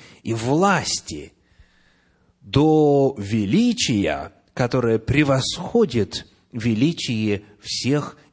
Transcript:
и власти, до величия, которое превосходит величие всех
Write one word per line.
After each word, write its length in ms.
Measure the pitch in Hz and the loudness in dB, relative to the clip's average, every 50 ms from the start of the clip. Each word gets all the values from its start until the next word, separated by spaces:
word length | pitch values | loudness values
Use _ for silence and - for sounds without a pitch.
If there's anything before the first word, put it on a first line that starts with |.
| - - - - - | -20 -20 -20 -12 -8
и 120 | - 113 | -6 -6
власти, 1000 | 113 110 123 139 160 190 202 190 151 104 - - - - - 160 73 71 - _ _ _ _ _ _ - _ _ _ _ _ _ _ _ _ _ _ _ _ _ _ - | -4 -2 0 2 2 4 2 2 2 0 -2 -6 -6 -6 -10 -12 -12 -12 -14 _ _ _ _ _ _ -20 _ _ _ _ _ _ _ _ _ _ _ _ _ _ _ -8
до 760 | 101 98 135 151 156 156 156 151 147 143 139 139 131 - - | -2 0 2 4 4 4 4 4 4 4 4 2 2 0 -2
величия, 1120 | 101 98 113 110 101 95 123 196 240 247 220 - - - 123 101 95 78 73 69 - - - _ _ _ - | -6 -4 -2 -2 0 2 2 2 2 2 0 0 -2 0 0 0 0 0 -2 -4 -8 -12 -16 _ _ _ -6
которое 440 | - 127 120 - 131 120 117 113 110 | -4 -2 -2 0 0 0 2 0 0
превосходит 1300 | 113 - 127 143 151 139 139 131 127 - - - 175 196 - 233 226 165 117 117 101 - - - - _ _ _ _ _ - | 0 0 0 2 2 2 2 0 0 -4 -6 -8 -6 -2 2 2 2 2 2 0 -2 -2 -4 -10 -12 _ _ _ _ _ -8
величие 880 | 123 107 120 110 104 127 165 165 170 - - 123 107 110 107 101 98 - - - _ | -4 -2 0 0 2 2 0 0 -2 -4 -4 -4 -2 -2 -2 -2 -2 -4 -10 -20 _
всех 580 | - - - - - 120 143 147 143 - - - - _ | -14 -10 -8 -4 -2 0 0 0 -2 -4 -10 -16 -20 _